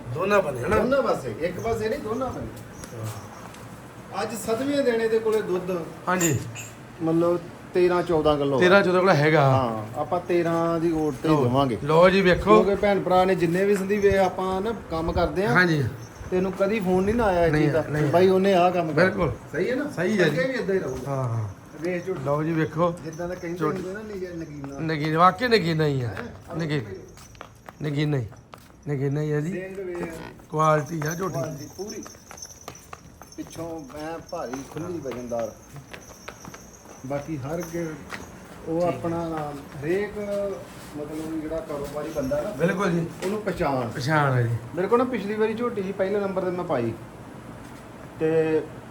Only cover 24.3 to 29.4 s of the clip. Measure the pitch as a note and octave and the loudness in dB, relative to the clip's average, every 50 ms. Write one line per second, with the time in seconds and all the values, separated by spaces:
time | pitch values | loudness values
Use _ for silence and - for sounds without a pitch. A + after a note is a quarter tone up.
24.3 | E3+ E3 D#3+ D3 D3 C#3+ C#3 C#3 C#3 C#3 D#3+ D#3+ D#3+ D3 D3+ D#3 D#3 D#3+ F3 F#3 | -8 -10 -10 -10 -12 -12 -12 -10 -8 -6 -4 -2 -2 -2 0 0 4 6 8 6
25.3 | F3+ - B3+ A#3+ A3+ G#3 E3 E3 D#3+ D#3 D#3 D3 C#3 C3 B2 A2 F#2+ - - F#2 | 6 4 2 4 4 4 4 2 2 2 2 2 2 0 -2 -4 -6 -8 -10 -10
26.3 | - - - - D#3 D#3+ E3 C#3+ D3+ C#3 A2 G2+ F#2+ - - - - - - - | -12 -14 -14 -10 -8 -6 -4 -2 -2 -2 -4 -6 -10 -14 -14 -18 -20 -20 -20 -20
27.3 | - - - - - - - - - - D3+ D#3 C#3+ C#3+ D3+ D3+ C#3+ C3 A2 - | -18 -18 -18 -20 -20 -20 -20 -20 -12 -8 -6 -4 -2 0 0 0 0 -2 -2 -6
28.3 | - - - - - - - - - - - D3 D3 C3 C#3 C#3 C#3+ D3+ D3+ D3+ | -10 -16 -20 -20 -20 -20 -20 -20 -20 -12 -8 -6 -4 -2 -2 -2 -2 -2 -2 -2
29.3 | D3 D3 | -2 -2